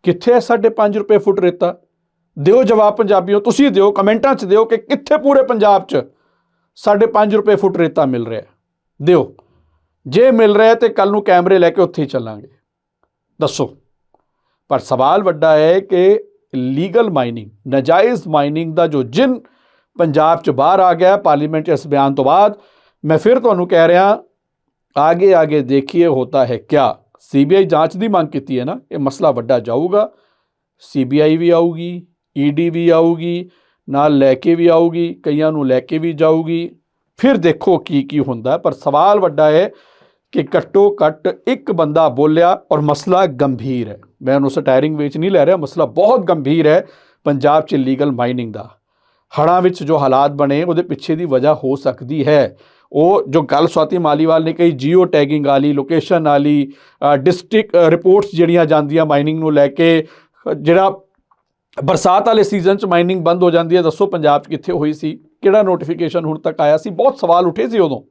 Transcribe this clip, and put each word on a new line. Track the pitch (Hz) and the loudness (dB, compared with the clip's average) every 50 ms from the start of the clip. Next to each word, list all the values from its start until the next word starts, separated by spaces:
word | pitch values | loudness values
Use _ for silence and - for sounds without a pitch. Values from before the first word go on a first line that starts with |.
ਕਿੱਥੇ | _ 180 175 175 - 240 240 | _ -2 -2 0 0 2 2
ਹੈ | 240 | 2
ਸਾਢੇ | 240 - 240 226 202 226 | 2 0 -2 0 0 -2
ਪੰਜ | 226 - 214 208 202 214 | 0 0 -2 0 0 -4
ਰੁਪਏ | 202 202 214 202 | 0 2 0 2
ਫੁੱਟ | 202 208 190 202 | 2 0 0 2
ਰੇਤਾ? | 185 175 175 - 185 175 180 _ _ _ _ _ _ _ _ _ _ _ _ - | 0 -2 0 0 -4 -4 -4 _ _ _ _ _ _ _ _ _ _ _ _ -2
ਦਿਓ | 143 180 214 254 | 2 2 4 4
ਜਵਾਬ | 262 208 233 214 214 208 208 | 4 2 2 4 2 2 2
ਪੰਜਾਬੀਓ, | 214 226 196 208 190 175 185 202 208 | 0 0 2 2 0 0 0 -2 0
ਤੁਸੀਂ | 202 240 - - 277 277 | 0 -2 0 2 0 2
ਦਿਓ, | 185 190 196 208 | 2 2 2 2
ਕੁਮੈਂਟਾਂ | 202 202 190 196 220 233 262 277 262 | 2 0 0 0 0 0 0 0 0
'ਚ | 269 226 | -2 -2
ਦਿਓ | 180 196 220 226 | 0 2 2 2
ਕਿ | 226 226 | 2 -2
ਕਿੱਥੇ | 220 220 - 285 - - - 302 | -4 -2 -6 -6 -6 0 -2 -2
ਪੂਰੇ | 302 - 277 277 269 | 0 2 2 2 2
ਪੰਜਾਬ | 262 262 247 214 214 208 202 190 190 | 2 0 0 0 2 2 2 2 0
'ਚ | - - 139 120 - _ _ _ _ _ _ _ _ _ _ _ _ _ | -2 -6 -6 -6 -6 _ _ _ _ _ _ _ _ _ _ _ _ _
ਸਾਢੇ | - - 214 208 202 226 | -6 -2 -2 2 2 0
ਪੰਜ | 226 226 214 214 214 202 | 0 2 0 0 2 0
ਰੁਪਏ | 214 208 214 208 | 0 2 2 0
ਫੁੱਟ | 196 202 190 180 | 2 0 -2 0
ਰੇਤਾ | 175 170 165 160 165 151 | 0 -2 -2 0 -2 -2
ਮਿਲ | 135 127 120 117 | 0 -2 -4 -6
ਰਿਹਾ | 117 113 107 | -6 -10 -12
ਹੈ? | - _ _ _ _ _ _ _ _ _ _ _ | -12 _ _ _ _ _ _ _ _ _ _ _
ਦਿਓ, | 143 160 180 156 113 - - _ _ _ _ _ _ _ _ _ _ _ _ _ _ 127 | 0 2 2 2 2 -2 -10 _ _ _ _ _ _ _ _ _ _ _ _ _ _ -4
ਜੇ | 127 202 240 262 | 0 2 4 4
ਮਿਲ | 247 226 220 208 208 | 4 4 2 4 4
ਰਿਹਾ | 208 220 220 233 | 4 4 4 4
ਤੇ | 226 233 220 | 2 0 -2
ਕੱਲ੍ਹ | 214 - 196 202 | 0 0 0 0
ਨੂੰ | 202 208 202 | 0 -2 0
ਕੈਮਰੇ | - 180 175 175 185 196 190 | 2 2 2 4 2 2 4
ਲੈ | 175 170 | 2 2
ਕੇ | 170 208 | 2 0
ਉੱਥੇ | 180 165 - - | -2 -2 -2 -6
ਹੀ | 151 | -6
ਚੱਲਾਂਗੇ, | 135 - 127 113 113 107 104 107 - _ _ _ _ _ _ _ _ _ _ _ _ _ _ _ _ _ - | -4 -6 -8 -8 -8 -14 -16 -20 -20 _ _ _ _ _ _ _ _ _ _ _ _ _ _ _ _ _ -6
ਦੱਸੋ। | 156 139 - - 135 101 - _ _ _ _ _ _ _ _ _ _ _ _ _ _ _ _ _ _ _ | -4 -4 -4 -4 -8 -8 -8 _ _ _ _ _ _ _ _ _ _ _ _ _ _ _ _ _ _ _
ਪਰ | 147 123 | -4 -4
ਸਵਾਲ | - - 135 123 131 143 170 202 | -2 -4 -2 0 2 2 2 2
ਵੱਡਾ | 202 190 165 151 160 160 156 | 0 -2 -2 0 2 2 4
ਹੈ | 151 156 160 180 190 | 4 4 4 2 0
ਕਿ | 190 196 190 180 180 190 208 214 - _ _ _ _ _ - | 0 -2 0 2 2 2 2 0 -2 _ _ _ _ _ -8
ਲੀਗਲ | 131 123 127 135 143 175 190 175 233 233 214 | -6 -4 -4 -4 -4 -4 -2 0 0 0 0
ਮਾਈਨਿੰਗ, | 165 139 123 120 117 113 104 104 _ _ _ 123 | 0 -2 -2 -4 -6 -10 -14 -18 _ _ _ -4
ਨਾਜਾਇਜ਼ | 135 139 127 147 165 185 208 240 247 185 - 165 | -4 -2 0 2 2 2 2 2 0 -4 -6 -2
ਮਾਈਨਿੰਗ | 156 147 143 147 151 160 170 165 160 | -2 0 0 0 -4 -4 -6 -4 -2
ਦਾ | 170 170 | -2 -2
ਜੋ | 160 151 139 | 0 0 -4
ਜਿਨ | 127 117 117 185 262 262 254 226 _ _ _ _ _ _ _ _ _ _ _ - | -4 -2 0 0 0 0 -2 -6 _ _ _ _ _ _ _ _ _ _ _ -4
ਪੰਜਾਬ | 170 160 139 156 156 160 170 160 | -4 0 0 2 2 2 0 0
'ਚ | - - | -2 -4
ਬਾਹਰ | 135 131 139 160 190 196 | -2 0 0 2 2 2
ਆ | 185 180 170 | 2 2 2
ਗਿਆ | 165 180 180 196 | 2 2 2 2
ਪਾਰਲੀਮੈਂਟ | 202 202 170 147 143 151 156 160 156 156 | 2 2 0 0 0 -2 -4 -4 -4 -2
'ਚ | 170 | -2
ਇਸ | 160 139 - | -2 -2 -2
ਬਿਆਨ | 147 143 139 139 139 139 | -2 0 0 0 0 0
ਤੋਂ | 139 135 | 0 0
ਬਾਅਦ, | 131 156 190 208 208 202 - _ _ _ _ _ _ _ _ - | 2 4 4 2 2 0 -6 _ _ _ _ _ _ _ _ -2
ਮੈਂ | 151 160 156 | -2 0 2
ਫਿਰ | - 220 247 262 | 2 2 2 2
ਤੁਹਾਨੂੰ | 226 233 202 175 180 175 | 2 0 0 0 -2 0
ਕਹਿ | 180 170 165 165 | 2 2 4 4
ਰਿਹਾ, | 175 180 190 202 214 - - _ _ _ _ _ _ _ _ _ _ _ _ _ _ 139 | 4 4 4 2 0 -2 -4 _ _ _ _ _ _ _ _ _ _ _ _ _ _ 0
ਆਗੇ | 147 160 170 170 190 196 185 | 0 0 2 2 2 4 4
ਆਗੇ | 170 160 151 147 151 | 4 2 2 0 -2
ਦੇਖੀਏ | 135 123 139 139 135 139 - 175 170 | -2 0 0 -2 -2 -2 0 0 2
ਹੋਤਾ | 170 139 131 123 107 - 139 127 | 2 2 -2 -4 -2 -2 -2 0
ਹੈ | 117 123 | 0 -4
ਕਿਆ। | 113 - _ 151 147 131 113 - _ _ _ _ _ | -8 -4 _ 0 0 0 0 -2 _ _ _ _ _
ਸੀ | _ - - 139 139 | _ -4 0 0 2
ਬੀ | 147 185 | 2 2
ਆਈ | 196 196 | 2 2
ਜਾਂਚ | 156 170 156 160 165 170 | 2 0 0 0 -2 -2
ਦੀ | 180 220 226 | -6 -4 -2
ਮੰਗ | 202 180 160 151 | 0 -2 -2 -2
ਕੀਤੀ | - 143 135 - 131 123 | -6 -10 -8 -6 -6 -6
ਹੈ | 123 | -6
ਨਾ, | 143 190 254 _ _ | -6 -10 -10 _ _
ਇਹ | - 160 | -8 -6
ਮਸਲਾ | 139 139 135 - 165 156 | -6 -6 -4 -2 -2 -2
ਵੱਡਾ | 131 120 113 117 131 120 | -2 -2 -2 -2 -2 -2
ਜਾਊਗਾ, | 110 117 117 135 160 180 190 208 214 214 _ _ _ _ _ _ _ _ _ _ _ _ _ _ | -2 -4 -4 -4 -2 -2 -2 -2 -2 -4 _ _ _ _ _ _ _ _ _ _ _ _ _ _
ਸੀ | _ - - 143 131 | _ -10 -6 -6 -4
ਬੀ | 123 139 151 | -2 0 0
ਆਈ | 151 156 156 | 2 2 0
ਵੀ | 165 170 170 | 0 0 0
ਆਊਗੀ, | 170 165 170 170 165 160 170 175 175 175 175 _ _ _ _ _ _ | 2 2 0 -2 -4 -6 -10 -10 -12 -12 -16 _ _ _ _ _ _
ਈ | 143 139 147 | -2 -2 -2
ਡੀ | 147 147 170 170 | -2 -2 -4 -4
ਵੀ | 165 170 170 170 | -4 -2 0 2
ਆਊਗੀ, | 165 165 165 170 170 160 165 175 170 175 180 180 _ _ _ _ _ _ _ - | 2 2 2 0 0 -2 -6 -6 -6 -8 -8 -12 _ _ _ _ _ _ _ -4
ਨਾਲ | 139 139 147 151 147 139 | -2 0 0 2 2 2
ਲੈ | 135 135 131 | 2 2 2
ਕੇ | 131 - 170 170 | 0 0 0 0
ਵੀ | 165 170 | 2 2
ਆਊਗੀ, | 170 165 160 170 170 165 175 170 170 175 | 2 4 4 2 0 -2 -4 -6 -6 -8
ਕਈਆਂ | _ - 156 147 151 156 156 | _ -6 -4 -2 -2 -2 -2
ਨੂੰ | 156 151 139 | -2 -2 -2
ਲੈ | 131 127 - | 0 0 -2
ਕੇ | - - 165 156 | -2 -4 -6 -4
ਵੀ | 160 170 | -4 -6
ਜਾਊਗੀ, | 160 143 160 156 160 160 165 160 170 165 170 - - _ _ _ _ _ _ _ _ | -2 0 0 2 2 0 -2 -4 -6 -6 -6 -10 -14 _ _ _ _ _ _ _ _
ਫਿਰ | - - 262 277 | 0 0 2 2
ਦੇਖੋ | 196 160 175 151 - - 202 180 156 | 2 2 0 0 0 0 0 0 0
ਕੀ | - - 165 139 | 0 -4 -4 -4
ਕੀ | 135 139 147 151 | -4 -2 -4 -4
ਹੁੰਦਾ। | 139 143 123 117 110 127 151 170 | -4 -4 -6 -6 -4 -4 -4 -2
ਪਰ | - 170 | -2 -6
ਸਵਾਲ | 139 - - 147 139 147 170 196 208 208 | -6 -4 -4 -2 0 2 2 2 2 2
ਵੱਡਾ | 185 170 147 147 156 151 | 0 -2 0 2 2 4
ਹੈ | 151 160 190 202 - _ _ _ _ _ _ _ _ _ _ _ | 4 2 0 0 -6 _ _ _ _ _ _ _ _ _ _ _
ਕਿ | - 147 147 - - | -6 -6 -6 -2 -4
ਘੱਟੋ | 165 - - - 196 202 202 202 202 151 | -4 -4 0 0 2 2 2 2 0 -2
ਘੱਟ | 156 156 - _ 185 180 - _ | -2 -2 -4 _ -8 -8 -6 _
ਇੱਕ | - 262 269 - - | -4 -4 -4 -4 -6
ਬੰਦਾ | 196 170 165 151 151 165 160 147 | -2 -2 -2 0 0 0 0 0
ਬੋਲਿਆ | 120 127 151 156 156 165 170 175 190 - _ _ | 0 0 0 2 2 2 2 2 0 -2 _ _
ਔਰ | 156 151 | -4 -2
ਮਸਲਾ | 147 147 147 147 - 190 185 185 196 | 0 -2 -4 -4 -2 -2 0 0 0
ਗੰਭੀਰ | 170 135 123 147 135 131 113 110 135 127 123 113 104 | -2 -2 -2 -2 -2 -2 -6 -8 -8 -6 -6 -8 -8
ਹੈ। | 101 - - _ _ _ | -12 -20 -20 _ _ _
ਮੈਂ | 131 131 135 | -4 -2 -2
ਉਹਨੂੰ | 139 139 139 | 0 0 -2
ਸਟਾਇਰਿੰਗ | 135 165 143 139 131 131 135 156 156 | -4 -4 -2 0 0 2 0 0 -4
ਵਿੱਚ | 147 147 143 143 151 | -4 -6 -6 -4 -4
ਨਹੀਂ | 160 196 | -4 0
ਲੈ | 196 175 139 | 2 2 2
ਰਿਹਾ, | 156 190 | 2 0
ਮਸਲਾ | 180 147 131 - 160 156 | -2 -4 -8 -4 -4 -4
ਬਹੁਤ | 123 110 170 196 214 262 247 | -2 0 0 2 2 2 0
ਗੰਭੀਰ | 185 175 175 156 135 135 156 165 160 | 0 -2 -4 -2 -2 -2 0 2 2
ਹੈ | 151 156 185 202 - _ _ _ _ _ _ _ | 2 2 2 0 -4 _ _ _ _ _ _ _
ਪੰਜਾਬ | 151 143 135 143 147 147 156 156 | -4 -4 0 0 2 2 2 0
'ਚ | - 160 | -2 -4
ਲੀਗਲ | 139 131 127 135 135 143 147 | -2 -2 -2 -2 -2 -2 -4
ਮਾਈਨਿੰਗ | 131 120 120 123 127 123 120 113 | -2 -4 -4 -4 -4 -6 -8 -10
ਦਾ। | 104 107 101 - _ _ _ _ _ _ _ _ _ _ _ _ | -12 -16 -18 -18 _ _ _ _ _ _ _ _ _ _ _ _
ਹੜ੍ਹਾਂ | - - 147 165 175 185 | -4 -2 0 2 2 2
ਵਿੱਚ | 185 185 180 - | 2 0 -2 -2
ਜੋ | 147 143 160 147 | -4 -2 -2 0
ਹਾਲਾਤ | 143 135 131 135 143 147 | 2 2 2 2 2 0
ਬਣੇ | 143 139 147 139 143 147 | 0 -2 -2 0 0 -2
ਉਹਦੇ | 170 175 165 170 | -2 -2 -2 -4
ਪਿੱਛੇ | 175 175 151 - - - 160 | -4 -4 -8 -10 -6 -6 -6
ਦੀ | 160 175 | -6 -4
ਵਜ੍ਹਾ | 156 135 123 127 147 151 | -2 -2 0 2 0 0
ਹੋ | 151 - 131 135 | 0 -2 -6 -6
ਸਕਦੀ | 135 139 139 123 - 131 120 151 156 135 | -4 -4 -6 -6 -6 -12 -8 -6 -4 0
ਹੈ। | 147 151 143 127 101 - _ _ _ _ _ _ _ | 2 2 2 0 -2 -6 _ _ _ _ _ _ _
ਉਹ | - 143 156 180 202 - - 139 | -2 0 2 2 2 0 -2 0
ਜੋ | 135 165 | -2 -2
ਗੱਲ | 147 - 143 143 165 | 0 0 0 0 0
ਸਵਾਤੀ | 165 - 165 156 156 185 180 | 0 0 -2 -2 0 -2 -2
ਮਾਲੀਵਾਲ | 170 151 147 147 160 160 165 160 160 | 0 -2 0 0 0 0 0 0 0
ਨੇ | 160 | -2
ਕਹੀ, | 160 165 175 170 | -2 0 0 0
ਜੀਓ | 156 127 131 151 170 185 180 | 0 -2 -4 0 2 2 2
ਟੈਗਿੰਗ | - - 151 143 139 151 151 143 | 2 2 0 0 0 -2 -2 0
ਵਾਲੀ, | 143 139 135 139 147 | 0 0 2 2 0
ਲੋਕੇਸ਼ਨ | 143 143 135 139 165 156 156 - 190 165 156 | -2 -2 -2 -2 -2 -4 0 0 -2 0 2
ਵਾਲੀ, | 151 143 143 143 147 147 143 139 135 - _ _ _ _ _ - 143 | 2 0 2 2 0 0 0 -2 -4 -10 _ _ _ _ _ 0 0
ਅ, | 147 | 0
ਡਿਸਟ੍ਰਿਕਟ, | 135 131 180 180 180 - _ 220 214 214 - - | 2 2 0 -2 -2 -6 _ 0 0 0 2 2
ਅ, | 175 170 160 | 2 4 4
ਰਿਪੋਰਟਸ | 165 170 170 190 185 208 202 202 - | 2 2 2 2 4 4 2 -2 0
ਜਿਹੜੀਆਂ | 160 170 165 170 175 165 | 0 0 2 2 2 2
ਜਾਂਦੀਆਂ | 151 156 151 147 143 151 165 160 | 2 2 0 0 0 0 -2 0
ਮਾਈਨਿੰਗ | 151 147 143 143 156 156 160 | 2 0 0 0 -2 -4 -2
ਨੂੰ | 160 156 | -2 0
ਲੈ | 151 143 143 143 | 2 2 2 0
ਕੇ, | 139 - 165 165 165 160 156 - - _ _ _ _ _ _ - | 0 0 2 2 2 2 -2 -6 -16 _ _ _ _ _ _ -8
ਅ, | |
ਜਿਹੜਾ | - 143 147 156 170 185 190 190 196 - _ _ _ _ _ _ _ _ _ _ _ _ _ _ _ - 139 | -8 -4 0 2 2 2 2 0 -2 -6 _ _ _ _ _ _ _ _ _ _ _ _ _ _ _ -6 -2
ਬਰਸਾਤ | 139 185 156 - 185 180 202 202 | -2 -2 0 2 2 2 2 2
ਵਾਲੇ | 233 220 220 | 2 2 2
ਸੀਜ਼ਨ | 196 202 208 196 165 190 196 | 0 0 -2 -2 0 0 0
'ਚ | 202 226 | 0 -2
ਮਾਈਨਿੰਗ | 196 175 170 175 180 190 185 | -2 0 0 0 0 -2 -2
ਬੰਦ | 160 165 175 180 | 0 -2 0 2
ਹੋ | 180 175 | 2 2
ਜਾਂਦੀ | 165 170 170 160 170 | 2 0 0 2 0
ਹੈ, | 185 | 0
ਦੱਸੋ | 170 165 156 - 202 | 0 0 0 0 -4
ਪੰਜਾਬ | 196 196 170 151 147 143 147 | -2 -2 -2 0 2 0 0
'ਚ | - | -2
ਕਿੱਥੇ | - 165 147 - 185 | -6 -10 -8 -6 -6
ਹੋਈ | 175 165 151 151 | -6 -4 -4 -4
ਸੀ, | 151 151 - 156 - - _ _ _ _ | -6 -6 -8 -10 -10 -12 _ _ _ _
ਕਿਹੜਾ | - 202 190 214 | 0 2 2 2
ਨੋਟੀਫਿਕੇਸ਼ਨ | 208 190 180 165 - 143 170 - 170 156 - 170 165 | 2 2 -2 -2 -4 -8 -6 -6 -6 -4 -4 -4 -4
ਹੁਣ | 156 156 156 | -4 -8 -4
ਤੱਕ | - 165 156 - | -6 -6 -4 0
ਆਇਆ | 151 147 156 | 0 0 0
ਸੀ? | 156 156 214 | 0 -2 -8
ਬਹੁਤ | 175 165 240 269 - - | -6 0 0 0 0 0
ਸਵਾਲ | - 170 170 175 180 | 0 2 2 2 2
ਉੱਠੇ | 175 165 220 226 247 | 0 -2 -2 -6 -2
ਸੀ | 226 214 | 0 0
ਉਦੋਂ। | 175 151 131 107 - _ | 0 0 -2 -8 -12 _